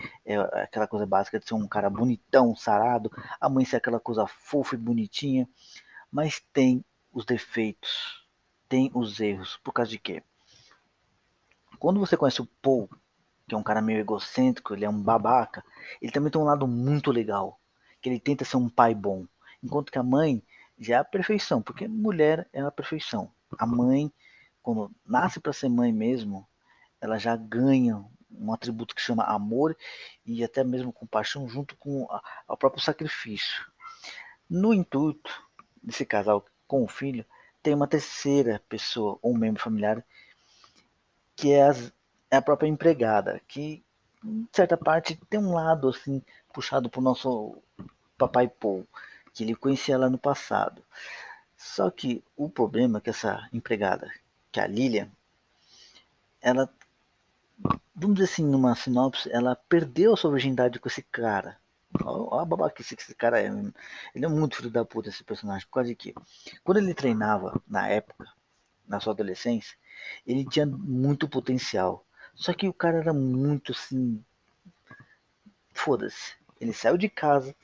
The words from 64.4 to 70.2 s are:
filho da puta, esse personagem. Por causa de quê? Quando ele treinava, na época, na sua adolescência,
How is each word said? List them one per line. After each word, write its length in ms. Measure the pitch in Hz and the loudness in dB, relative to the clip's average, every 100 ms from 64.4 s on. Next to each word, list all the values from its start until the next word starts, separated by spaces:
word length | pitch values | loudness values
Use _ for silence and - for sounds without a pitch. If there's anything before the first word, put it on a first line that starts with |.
| 151 - | 0 -2
filho 140 | 120 | -4
da 140 | 117 | -2
puta, 240 | 113 113 107 | -2 -4 -8
esse 140 | - | -10
personagem. 440 | - 107 104 98 - | -10 -10 -8 -8 -6
Por 80 | |
causa 140 | - 120 | -4 -4
de 60 | |
quê? 200 | 117 - - - - - - | -4 -12 -16 -20 -20 -20 -10
Quando 140 | - 196 | 0 2
ele 160 | 196 | 2
treinava, 640 | 170 131 110 107 107 95 - - | 0 0 2 2 0 -2 -6 -4
na 220 | 104 98 | -4 0
época, 400 | 101 - - - _ _ _ _ _ - | 0 -2 -16 -20 _ _ _ _ _ -8
na 100 | 101 | -6
sua 140 | 110 | -4
adolescência, 640 | 101 101 90 123 117 - - _ - - - | -2 -4 -4 -4 -4 -6 -20 _ -20 -16 -12